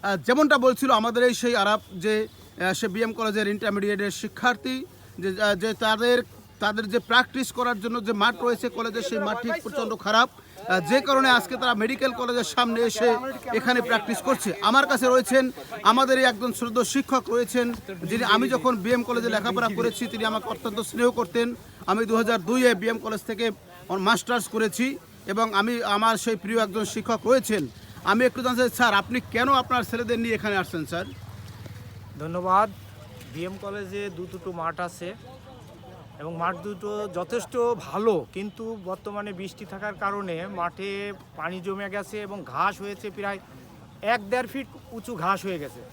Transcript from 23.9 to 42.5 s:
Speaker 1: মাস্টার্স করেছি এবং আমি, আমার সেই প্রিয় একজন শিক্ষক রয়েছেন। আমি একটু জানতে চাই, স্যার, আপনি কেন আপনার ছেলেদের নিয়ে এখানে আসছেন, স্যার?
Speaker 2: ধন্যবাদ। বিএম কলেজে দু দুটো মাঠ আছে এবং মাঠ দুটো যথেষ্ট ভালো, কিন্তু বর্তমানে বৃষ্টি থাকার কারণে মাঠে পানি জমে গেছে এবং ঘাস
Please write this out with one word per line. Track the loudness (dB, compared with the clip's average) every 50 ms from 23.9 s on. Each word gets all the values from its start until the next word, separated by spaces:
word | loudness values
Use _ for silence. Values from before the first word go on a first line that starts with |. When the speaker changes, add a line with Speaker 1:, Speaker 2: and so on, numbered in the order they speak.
| -4 0
Speaker 1:
মাস্টার্স | 4 2 2 2 2 0 0 0 0 -2
করেছি | -2 0 0 0 0 0 -2 -2 -2 -6 -14 -20 -20 -16 -8
এবং | -4 0 0 0 2 2
আমি, | 2 2 2 0 -2 0
আমার | 0 2 4 4 4 2
সেই | 2 0 -2 -2
প্রিয় | -2 -2 0 2 2 2
একজন | 2 0 -2 -2
শিক্ষক | -2 -4 -6 -2 -2 -2 -2 4
রয়েছেন। | 4 4 4 4 2 -2 -2 -2 -4 -8 -14 -20 -20 -20 -6 0
আমি | 2 4 4 4
একটু | 2 2 0 -2
জানতে | -2 2 2
চাই, | 2 0
স্যার, | 4 4 4 4 4
আপনি | 4 2 0 -4 -4 -4 -2 -2
কেন | 0 2 4
আপনার | 4 2 2 2 0 -2 0
ছেলেদের | -2 -4 -6 -2 -2 -2 -2
নিয়ে | 0 -2 -2
এখানে | -2 -2 0 0
আসছেন, | 0 -2 -2 -4 -8 -6
স্যার? | -6 -6 -6 -6 -8 -12 -14 -16 -16 -16 -16 -16 -16 -16 -16 -16 -16 -16 -14 -16 -16 -16 -16 -18 -16 -14 -10
Speaker 2:
ধন্যবাদ। | -10 -6 -4 -4 2 4 6 6 4 4 0 -12 -16 -18 -18 -18 -18 -18 -18 -18 -16 -14 -10
বিএম | -8 -8 -8 -8 -10
কলেজে | -10 -8 -8 -8 -8 -8 -8 -6 -8 -8 -8
দু | -10 -12 -12 -12
দুটো | -12 -10 -10 -8
মাঠ | -4 -4 -4 -4 -4
আছে | -6 -8 -8 -10 -12 -12 -12 -12 -18 -20 -20 -20 -20 -20 -20 -20 -20 -20 -20 -20 -20 -20 -20 -20 -20 -20 -16 -12
এবং | -12 -10 -6
মাঠ | -2 -2 -2 -2
দুটো | -4 -8 -10 -10 -8 -8 -6 -6 -6 -6 -6 -4
যথেষ্ট | -6 -4 -2 -4 -4 -4 -4 -2 0 2 2 0 -2
ভালো, | -6 -8 -6 0 2 2 2 2 -2 -4 -10
কিন্তু | -10 -10 -10 -10 -10 -10 -10 -10 -10 -8
বর্তমানে | -10 -10 -8 -10 -10 -10 -8 -8 -10 -10
বৃষ্টি | -10 -12 -12 -12 -14 -16
থাকার | -14 -12 -8 -8 -8 -6
কারণে | -4 -4 -4 -4 -4 -6 -6 -6 -6 -8
মাঠে | -8 -6 -4 -4 -4 -4 -6 -8 -8 -6 -6 -8 -8 -10 -12 -18 -20 -14
পানি | -10 -8 -8 -8 -6
জমে | -6 -6 -6 -6 -6 -6
গেছে | -6 -8 -8 -8 -10 -10
এবং | -10 -10 -10 -12 -12
ঘাস | -8